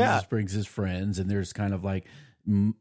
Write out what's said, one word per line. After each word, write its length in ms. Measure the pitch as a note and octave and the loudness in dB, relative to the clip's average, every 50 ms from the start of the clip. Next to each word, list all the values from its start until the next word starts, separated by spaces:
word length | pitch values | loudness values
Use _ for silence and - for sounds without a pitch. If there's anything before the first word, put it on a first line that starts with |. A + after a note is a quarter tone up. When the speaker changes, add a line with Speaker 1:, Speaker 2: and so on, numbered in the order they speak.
Speaker 1:
Yeah. 200 | A#3+ B3+ F3 B2 F#2+ | 4 4 4 2 0
Speaker 2:
brings 260 | - B2 A2 G#2 F#2 G2 | 0 -2 -2 0 0 -2
his 120 | G#2+ G2 | -2 -4
friends, 540 | - - - G2+ F#2 F2+ F2+ F#2+ G2+ G2 F#2 | -4 -4 -4 -2 -2 -2 -2 -2 -2 -2 -2
and 100 | F#2 F#2+ | 0 0
there's 240 | G2+ G2+ F#2 - - | 0 -2 -2 -4 -4
kind 220 | - G2+ G2 G2 | -4 -2 -2 -2
of 80 | F2+ F2+ | -2 -2
like, 240 | G2 F#2+ F#2+ - - - - - - _ _ _ | -2 -4 -4 -6 -10 -16 -20 -20 -20 _ _ _
m-, 260 | G#2 G#2 G2+ G2+ G#2+ A2 - | 2 2 4 4 2 0 -2